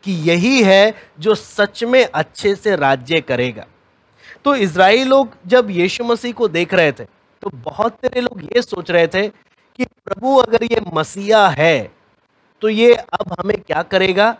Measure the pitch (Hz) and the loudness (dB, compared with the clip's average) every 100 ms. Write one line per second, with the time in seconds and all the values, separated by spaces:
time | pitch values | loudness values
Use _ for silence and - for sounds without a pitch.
0 | 196 175 156 170 214 269 196 190 214 220 | -6 -4 0 0 2 4 6 6 4 0
1 | - - 170 208 - - 202 - 233 262 | -20 -6 -2 -2 -2 -2 -2 -2 0 2
2 | 233 147 156 - 208 196 214 180 139 135 | 2 -2 -6 -4 -4 -2 -2 0 0 0
3 | 123 160 - 123 123 107 - _ _ _ | -2 -4 -2 -4 -4 -6 -18 _ _ _
4 | _ _ - - - 277 196 160 185 226 | _ _ -20 -6 -2 0 0 4 4 4
5 | 262 269 247 - 180 247 214 180 180 - | 4 2 2 -8 0 2 2 -2 -2 -2
6 | 233 233 247 240 220 165 170 185 156 131 | -4 -4 -4 -4 -4 -2 -2 2 0 -2
7 | 110 _ _ _ - 131 123 - 220 226 | -16 _ _ _ -14 -12 -14 -4 -6 -4
8 | 254 247 247 202 156 240 240 185 165 170 | -6 -4 -6 -8 -4 -4 -4 -10 -2 0
9 | 165 180 208 _ _ _ _ - 254 _ | 0 -2 -6 _ _ _ _ -12 -12 _
10 | - - 247 269 233 226 233 233 202 160 | -12 -6 0 2 2 0 0 -4 -2 -4
11 | 156 196 202 220 196 135 160 143 101 _ | -4 -6 0 4 4 2 0 0 -4 _
12 | _ _ _ _ _ _ 214 214 233 233 | _ _ _ _ _ _ -4 2 4 4
13 | - - 185 170 190 208 - 156 170 190 | 0 -8 -8 -8 -6 -6 -4 -8 -4 -2
14 | 190 185 214 | 0 0 0